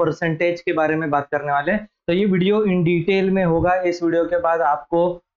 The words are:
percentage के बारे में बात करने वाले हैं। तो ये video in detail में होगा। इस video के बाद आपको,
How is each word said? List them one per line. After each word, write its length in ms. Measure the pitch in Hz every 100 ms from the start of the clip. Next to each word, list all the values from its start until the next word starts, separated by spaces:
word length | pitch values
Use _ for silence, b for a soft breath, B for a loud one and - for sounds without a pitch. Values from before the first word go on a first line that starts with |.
percentage 600 | 160 - 165 160 175 170
के 120 | -
बारे 240 | 160 156 156
में 140 | 160
बात 180 | 143 139
करने 200 | - 147
वाले 200 | 143 147
हैं। 160 | 208 214 _ -
तो 40 |
ये 120 | 175
video 340 | 208 185 185 208 208
in 160 | 180
detail 460 | 170 175 170 196 190
में 140 | 190
होगा। 300 | 180 165 170 185
इस 200 | 180 175
video 220 | 170 170
के 160 | 165 175
बाद 200 | 170 165
आपको, 600 | 156 147 - 170 175 175 _